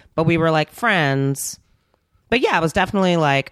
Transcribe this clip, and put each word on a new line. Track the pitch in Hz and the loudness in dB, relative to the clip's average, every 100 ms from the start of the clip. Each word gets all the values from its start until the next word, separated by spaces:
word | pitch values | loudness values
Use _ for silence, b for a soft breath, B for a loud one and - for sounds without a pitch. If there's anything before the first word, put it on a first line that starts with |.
| b | b
but | - 165 | -2 0
we | 165 | 2
were, | 160 | 2
like, | 156 151 | 0 -2
friends. | - 240 196 143 135 139 139 - - _ _ _ _ _ _ _ | -4 -2 0 0 0 -2 -4 -8 -12 _ _ _ _ _ _ _
But | 240 | 0
yeah, | 339 196 | 2 0
it | |
was | 160 | 0
definitely | 196 185 202 185 175 | 0 -2 0 0 2
like, | 151 139 135 | 2 0 -2